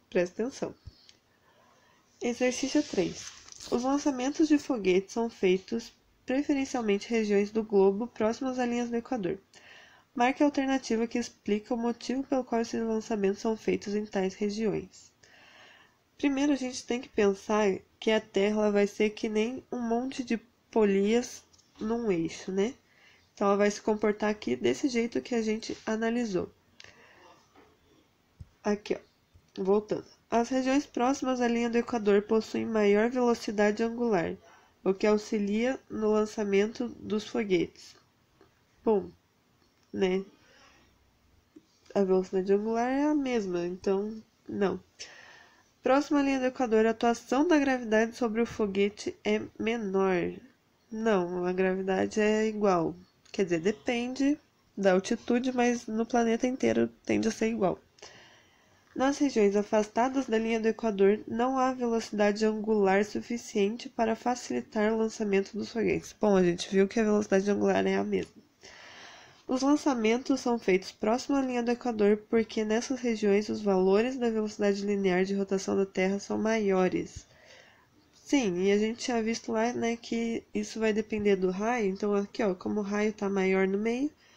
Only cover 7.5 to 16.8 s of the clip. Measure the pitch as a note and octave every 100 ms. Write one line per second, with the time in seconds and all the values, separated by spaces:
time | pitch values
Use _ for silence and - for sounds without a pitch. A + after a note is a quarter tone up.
7.5 | A3 A3 G3+ F#3+ G3 A#3+ - A3 A3+ C4
8.5 | B3+ A#3+ A#3+ A#3+ A#3 A#3 B3+ F#3 - -
9.5 | - - - - - _ - B3 C4+ D4
10.5 | C#4+ C4+ C4+ - A3+ A#3 A#3+ A#3 - -
11.5 | G#3 G#3 A#3 A#3 A#3 - B3+ C4+ C4 B3
12.5 | A#3 A#3 A#3 A3+ A3 - A3 G3 G3+ A3+
13.5 | A3 - F#3 - G#3 G#3+ G3+ F#3+ - G#3
14.5 | G#3 A3 D#3+ - - - _ _ - -
15.5 | - - - _ _ _ _ C#4+ C4+ D4
16.5 | C4+ B3+ B3+